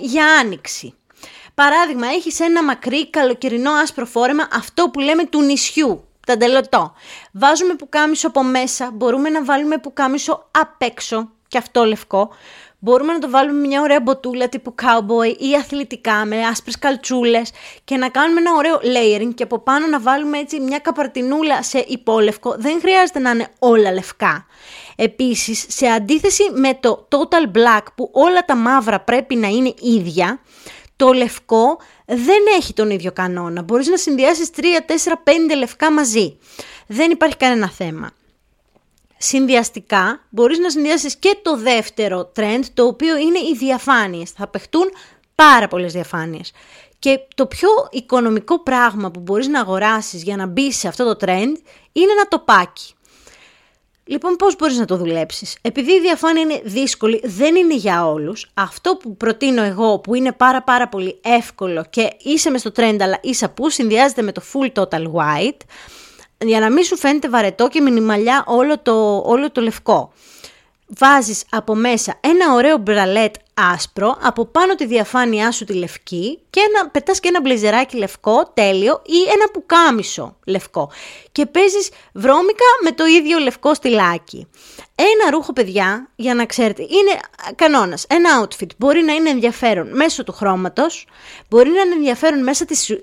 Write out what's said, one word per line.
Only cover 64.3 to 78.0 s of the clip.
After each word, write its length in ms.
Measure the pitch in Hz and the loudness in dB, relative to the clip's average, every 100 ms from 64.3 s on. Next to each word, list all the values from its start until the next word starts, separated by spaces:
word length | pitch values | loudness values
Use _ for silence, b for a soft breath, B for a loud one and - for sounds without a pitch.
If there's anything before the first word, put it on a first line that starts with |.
το 100 | 190 - | -8 -8
full 200 | 277 262 | -4 -4
total 320 | 233 185 160 160 | -2 -2 -4 -4
white, 480 | 160 151 151 214 - - B B B B B B _ | -2 -2 0 -2 -6 -14 B B B B B B _
για 160 | 226 220 | 0 2
να 100 | 220 | 2
μην 140 | 285 | 2
σου 120 | 349 359 | 0 0
φαίνεται 320 | 277 294 277 | 0 0 0
βαρετό 400 | 233 202 196 247 | 0 0 0 0
και 120 | 311 | 2
μινιμαλιά 640 | 277 233 220 208 226 269 - | 2 2 2 0 2 0 0
όλο 320 | 240 277 302 | 0 2 0
το, 440 | - 220 208 202 | 0 2 2 0
όλο 260 | - 240 285 | 0 0 0
το 80 | - | -2
λευκό. 520 | 226 - - 175 - B B B B B B _ _ - | -4 -4 0 0 0 B B B B B B _ _ 2
Βάζεις 460 | 269 277 220 202 - | 4 4 2 -6 -6
από 240 | 226 226 | -6 -2
μέσα 440 | 220 240 233 - - | -2 0 -2 -4 -4
ένα 340 | 285 349 339 | 2 4 4
ωραίο 220 | 240 277 302 | 4 4 2
μπραλέτ 580 | 202 208 190 208 214 - _ | 2 0 2 2 0 -4 _
άσπρο, 640 | - 185 175 - - 208 262 | -2 0 0 -6 -2 -2 0
από 240 | - 233 226 | -2 -2 -2
πάνω 280 | 320 370 | 0 0
τη 120 | 381 262 | 0 0
διαφάνειά 640 | 233 202 254 240 214 226 | -2 0 0 0 0 -2
σου 140 | 233 | -2
τη 80 | 214 | -6
λευκή 640 | 185 175 - - 175 202 320 _ | -6 -6 -10 -10 -6 -6 -8 _
και 100 | 381 | 0
ένα, 280 | 415 415 339 | 2 2 0
πετάς 320 | 294 330 381 | -2 -2 -2
και 80 | 349 | 0
ένα 120 | 349 | 0
μπλεζεράκι 560 | 269 240 214 220 262 | 0 0 2 0 0
λευκό, 540 | 247 | -4